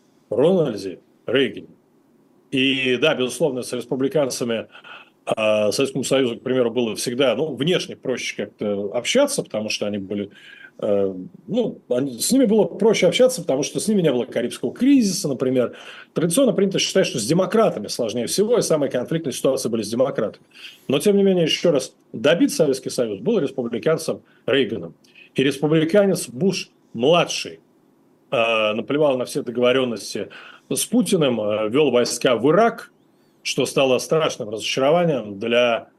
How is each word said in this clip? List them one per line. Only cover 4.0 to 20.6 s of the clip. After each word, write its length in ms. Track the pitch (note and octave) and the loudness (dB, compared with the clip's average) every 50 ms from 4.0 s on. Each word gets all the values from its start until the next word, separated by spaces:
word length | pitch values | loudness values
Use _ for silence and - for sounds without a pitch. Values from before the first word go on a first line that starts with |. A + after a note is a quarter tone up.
| C3+ C3+ - D#3 C#3+ B2 - - C3 A#2 A2+ G#2+ G2+ - - - - - - - - _ _ _ - | -2 0 0 0 0 0 -2 -4 -4 -4 -4 -4 -6 -10 -18 -20 -20 -20 -20 -20 -20 _ _ _ -6
а, 460 | - - - A2 G#2+ G#2+ G#2+ G#2+ G#2 | -4 -2 0 2 2 2 2 2 0
Советскому 320 | G2 - C3+ C3 - C#3 A#2 | 0 0 -2 -2 -2 -4 -2
Союзу, 320 | - C#3 C3+ C3+ A#2 A#2 G2+ | 0 2 2 2 0 -2 -6
к 40 | |
примеру, 280 | - B2 B2+ C3 A#2+ A#2 | -4 -2 0 0 0 0
было 240 | A2 B2 A#2+ A2 G2+ | 0 -2 -2 -2 -4
всегда, 400 | - - B2+ A#2+ B2 C#3 B2+ A2 | -4 -6 -6 -2 0 2 2 2
ну, 200 | A#2 - D#3 C3 | 0 -2 -4 -4
внешне 420 | A2+ C#3+ E3+ F3+ - - - G#2+ | -4 -2 0 0 -2 -2 -6 -12
проще 400 | - - C3+ B2 A2+ - - - | -10 -6 -6 -6 -4 -6 -8 -8
как-то 560 | - G#2 - _ - A2+ G#2 G2+ G2 G#2 G2 - | -8 -8 -10 _ -6 -4 -4 -2 -2 -4 -4 -4
общаться, 480 | A#2+ A#2+ - - B3 C#4+ C#4+ - - | -4 -2 0 2 2 2 2 0 -4
потому 260 | - - - A2 A2 G#2+ | -6 -6 -6 -6 -4 -4
что 180 | - - A2 | -4 -4 -4
они 120 | G#2 G#2 G2+ | -4 -4 -6
были, 320 | F#2+ F#2 G#2 G2+ G2+ - - - - - - - - - _ - | -6 -6 -6 -6 -6 -8 -10 -20 -20 -20 -20 -20 -20 -20 _ -6
э, 360 | - A2 G#2 G2+ G2 F#2+ F#2 F#2 F2+ - - - - A2+ | -2 0 2 2 0 -2 -4 -6 -12 -14 -16 -18 -10 -4
ну, 300 | F3+ B3 A3+ D3+ - - _ - | -2 -2 -2 -2 -4 -8 _ -4
они, 320 | B2 B2 C#3+ C#3 A#2+ A2 | -2 -2 -2 -4 -4 -4
с 100 | - - | -2 2
ними 140 | A#3+ C4+ C4 | 4 4 4
было 200 | G3+ A3 G#3+ F#3+ | 4 4 4 2
проще 440 | - - - G3+ A3+ G3 - F#3+ E3+ | 2 0 2 2 2 4 4 4 2
общаться, 320 | E3+ - B3+ B3+ - - | 4 4 4 4 2 0
потому 220 | D#3 - C3+ C#3 D#3+ | -4 -2 -2 0 -2
что 160 | - - - | -2 -4 -4
с 80 | - G3+ | -2 0
ними 140 | A3 G3 | 0 2
не 100 | E3+ D3+ | 2 2
было 120 | B2+ B2 A2 | 2 0 -2
Карибского 480 | - - A#2+ A#2 A#2+ - - - A#2+ | -2 -4 -4 -4 -4 -6 -6 -8 -6
кризиса, 540 | - - A#3+ C4+ C#4+ C4 A3 F#3+ F3 - - | -2 0 4 4 6 6 4 2 0 -2 -2
например. 500 | D3+ C3 - C3+ B2+ C3 B2+ A#2+ - - - - - - - - _ - | -4 -2 0 0 0 2 2 0 0 -2 -10 -20 -20 -20 -20 -16 _ -4
Традиционно 380 | - D#3 F3 E3+ C4+ C#4+ A#3 | -2 -2 0 2 4 4 4
принято 260 | F3 F#3+ G3+ G3 G3 D3 | 4 2 2 2 2 -2
считать, 300 | - - - G3 F#3 - | -2 0 2 2 2 2
что 100 | - B2+ | -2 -4
с 80 | G#2 | -2
демократами 600 | A#2 D#3+ F3+ F#3+ F3+ - A3 A3 E3+ - - G#2 - | 0 2 2 2 2 2 2 2 2 2 -2 -8 -8
сложнее 380 | - - B2 A2 G2 B2 A2+ G#2 | -6 -4 -4 -4 -2 -4 -4 -2
всего, 280 | - - G#3 G#3+ B3 | 0 0 2 2 2
и 60 | G3+ | 2
самые 260 | - - E3 D3+ C#3 B2 | 2 2 2 0 0 0
конфликтные 440 | - B2 A#2+ - D#3+ E3 - C3+ | -2 -4 -4 -2 -4 -4 -4 -4
ситуации 360 | - - - - - - - B2 | -6 0 0 0 0 0 -2 -2
были 140 | A2 A2+ | -2 -2
с 60 | G#2 G2 | -4 -2
демократами. 540 | A#2 A#2+ C3 C#3 - - A2+ F#2+ - - _ _ _ - | 0 0 0 0 0 -4 -4 -4 -6 -10 _ _ _ -20